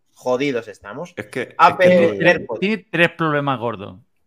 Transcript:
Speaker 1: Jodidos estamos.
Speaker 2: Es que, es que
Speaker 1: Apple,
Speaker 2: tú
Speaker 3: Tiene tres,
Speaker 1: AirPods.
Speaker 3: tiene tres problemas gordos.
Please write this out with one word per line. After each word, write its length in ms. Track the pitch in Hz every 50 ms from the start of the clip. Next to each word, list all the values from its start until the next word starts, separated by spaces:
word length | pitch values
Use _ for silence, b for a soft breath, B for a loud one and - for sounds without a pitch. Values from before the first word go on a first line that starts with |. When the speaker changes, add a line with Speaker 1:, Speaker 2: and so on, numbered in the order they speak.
| _ _ _
Speaker 1:
Jodidos 520 | _ - 127 127 123 143 147 127 117 113 110
estamos. 460 | 95 - - 101 107 147 175 175 -
Speaker 2:
Es 120 | - - -
que, 140 | - 131 120
es 40 | -
que 80 | - -
Speaker 1:
Apple, 280 | 160 175 170 170 185
Speaker 2:
tú 60 | 180 180 180
Speaker 3:
Tiene 160 | 170 165 - -
tres, 180 | 170 170 175
Speaker 1:
AirPods. 240 | 156 - - 113 107
Speaker 3:
tiene 180 | 185 202 220 185 - _
tres 180 | - 165 170 165
problemas 460 | - - 165 156 147 147 143 143 135 113
gordos. 440 | 113 120 107 95 98 101 95 92 _ _ _ _ _